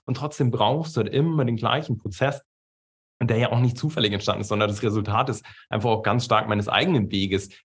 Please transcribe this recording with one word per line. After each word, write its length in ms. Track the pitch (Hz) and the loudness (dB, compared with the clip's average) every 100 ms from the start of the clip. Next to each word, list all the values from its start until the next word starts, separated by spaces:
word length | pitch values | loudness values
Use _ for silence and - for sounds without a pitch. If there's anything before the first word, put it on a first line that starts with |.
| - | -6
und 120 | 127 | -6
trotzdem 340 | 147 - 127 | -4 0 0
brauchst 460 | 113 107 147 156 120 | 2 2 0 -2 -2
du 40 | |
halt 120 | 104 | 0
immer 320 | 135 165 156 120 | 0 2 2 0
den 100 | 110 | 0
gleichen 420 | 113 131 - 110 | 0 0 -2 -6
Prozess, 460 | 101 - 139 - - _ _ _ _ _ _ - 120 | -6 -2 -2 -2 -10 _ _ _ _ _ _ -4 0
der 100 | 113 | 2
ja 140 | 117 | 2
auch 80 | 117 | 2
nicht 180 | 123 120 | 0 0
zufällig 360 | 151 143 107 | -4 0 0
entstanden 280 | 101 - 104 | 0 -2 -2
ist, 60 | 98 | -2
sondern 220 | 107 104 | 0 0
das 140 | 101 | 0
Resultat 460 | 110 107 104 110 135 | -2 -2 0 0 0
ist 160 | - - - - | -4 -10 -20 -6
einfach 200 | 110 117 | -2 0
auch 140 | 110 | 0
ganz 220 | - 120 - | 0 0 2
stark 220 | 110 110 | 2 2
meines 200 | 104 101 | 0 2
eigenen 440 | 101 170 143 101 | 2 4 2 2
Weges, 380 | 98 98 95 - - | 0 0 -2 -4 -14